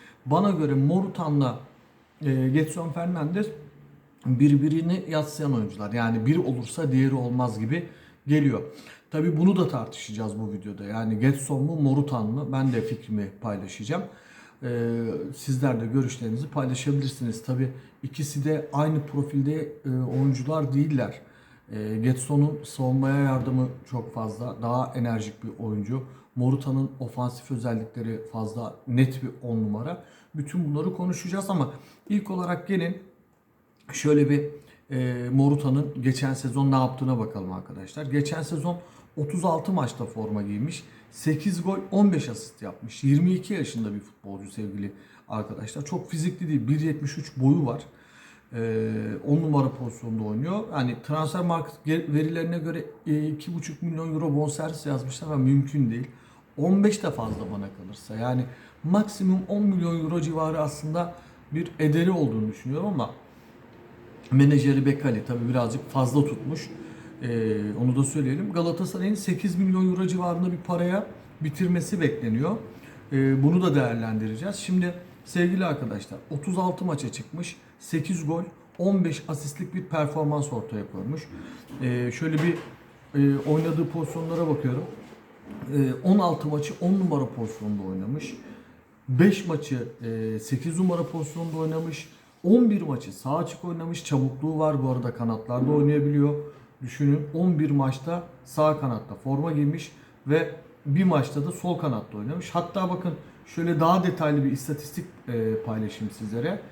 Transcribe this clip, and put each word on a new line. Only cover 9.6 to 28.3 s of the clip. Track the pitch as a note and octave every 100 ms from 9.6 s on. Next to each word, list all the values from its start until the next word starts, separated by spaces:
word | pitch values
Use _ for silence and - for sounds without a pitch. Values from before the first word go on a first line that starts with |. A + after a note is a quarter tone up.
| D#3+
tartışacağız | B2+ G#2+ - - G#2+ A2 G#2
bu | G#2+
videoda. | G2+ G2+ G2
Yani | G2+ A2 A2 G#2+
Gedson | B2+ C#3+ - C#3
mu, | C#3+ E3
Morutan | C#3 C#3 C#3 B2+ G#2+
mı? | B2 D3+
Ben | C3+ C3+
de | A#2+
fikrimi | G#2 - - G#2+ G2 -
paylaşacağım. | A2 G2+ F#2+ - G#2+ E3+ - - - - - _
Ee, | B2+ A#2+ A#2 A#2 A2+ D3 C#3+ C#3
sizler | - C3 C3+ A#2
de | A2+
görüşlerinizi | C3 B2 - A#2 A2+ D3
paylaşabilirsiniz. | D3 C3 B2+ C#3+ C#3+ C3+ - A#2+ G#2+
Tabii | - B2+ C3 - - _
ikisi | C3 - C#3+ D3 D3
de | D3+ -
aynı | C#3 D#3 D3+ -
profilde, | C#3 C#3+ C#3 C#3 D#3 - - C#3
e, | B2+ B2+ B2+
oyuncular | C#3 B2+ B2+ D#3+ C#3+
değiller. | C3+ D3+ C#3+ G#2+ - - - - - -
Ee, | G#2+ G#2+ A2
Gedson'un | A#2 B2+ - D3 C#3+ D3
savunmaya | - - B2+ C3 C3+ C#3
yardımı | C#3 C3 B2+ B2+ B2+ - -
çok | B2+ -
fazla, | - A2 G#2 A#2+ G2+
daha | A#2 B2 A#2+ C3
enerjik | A#2+ A2+ G#2 -
bir | A2+ - A2+
oyuncu. | G#2 G#2 C3 B2+ - _ -
Morutan'ın | B2 C#3 C#3 C3+ C3+ -
ofansif | A#2+ B2 B2 - -
özellikleri | C3 A#2+ A2+ G#2+ - A2+ A2 -